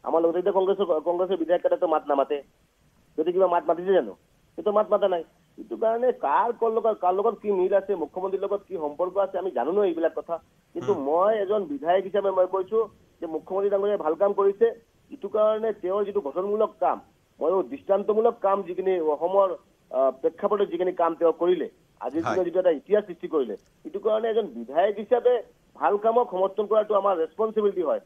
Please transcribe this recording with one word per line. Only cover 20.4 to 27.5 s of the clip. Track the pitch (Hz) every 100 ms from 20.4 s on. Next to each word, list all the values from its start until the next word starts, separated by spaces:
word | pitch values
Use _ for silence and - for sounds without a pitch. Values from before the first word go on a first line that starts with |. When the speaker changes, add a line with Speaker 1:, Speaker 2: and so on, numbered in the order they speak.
| 196 208 196
Speaker 1:
যিখিনি | 165 180 180
কাম | 165 165
তেওঁ | 170 160
কৰিলে, | 175 180 123 _ _ _ 123
আজিৰ | 147
Speaker 2:
হয়। | 131 147
Speaker 1:
দিনত | 175
যিটো | 175
এটা | 180 147
ইতিহাস | - 208 208
সৃষ্টি | 170 - 156
কৰিলে, | 120 98 _ _ 156
ইটো | 202
কাৰণে | 208 220 226
এজন | 220 220 117
বিধায়ক | 117 147 202 202
হিচাপে | 208 240 240 247 - _ _ -
ভাল | 151 202
কামক | 220 233 240 180
সমৰ্থন | 190 190 208
কৰাটো | 214 214 208
আমাৰ | 196 180
ৰেছপনচিবিলিটি | 160 - 220